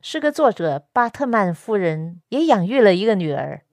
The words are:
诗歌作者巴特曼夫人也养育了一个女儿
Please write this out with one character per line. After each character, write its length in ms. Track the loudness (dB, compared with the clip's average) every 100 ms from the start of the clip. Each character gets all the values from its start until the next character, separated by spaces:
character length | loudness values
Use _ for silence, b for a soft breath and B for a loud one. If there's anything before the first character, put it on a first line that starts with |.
诗 200 | -10 -4
歌 100 | -4
作 220 | 2 0
者 340 | 2 -4 -4 _
巴 180 | -2 -2
特 160 | -2 -2
曼 260 | 0 0
夫 220 | -2 -4
人 480 | -2 0 -2 -8 -14 _
也 180 | -2 2
养 180 | 2
育 160 | 2 4
了 140 | 4
一 100 | 4
个 120 | 2 0
女 160 | -2
儿 300 | -4 -6 -10 _